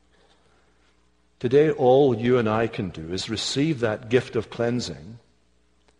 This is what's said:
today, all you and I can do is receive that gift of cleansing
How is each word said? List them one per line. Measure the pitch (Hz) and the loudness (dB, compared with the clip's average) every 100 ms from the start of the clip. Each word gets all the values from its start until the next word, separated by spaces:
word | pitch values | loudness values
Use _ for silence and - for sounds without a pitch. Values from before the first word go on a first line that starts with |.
| _ _ _ _ _ _ _ _ _ _ _ _ _ _ | _ _ _ _ _ _ _ _ _ _ _ _ _ _
today, | 123 135 156 | 0 4 4
all | 143 127 131 143 113 | 2 4 6 6 2
you | 117 123 | 2 2
and | 110 | 2
I | 110 113 | 0 0
can | - 98 | -4 -8
do | 82 80 | -8 -8
is | 92 - | -8 -6
receive | 107 - 135 151 139 | -6 -4 -2 -2 0
that | 117 107 117 | -2 -4 0
gift | 123 - 120 | 0 0 -4
of | 101 | -6
cleansing | - 120 120 92 69 82 117 _ _ _ _ _ _ _ _ | -4 -2 -2 -6 -12 -16 -20 _ _ _ _ _ _ _ _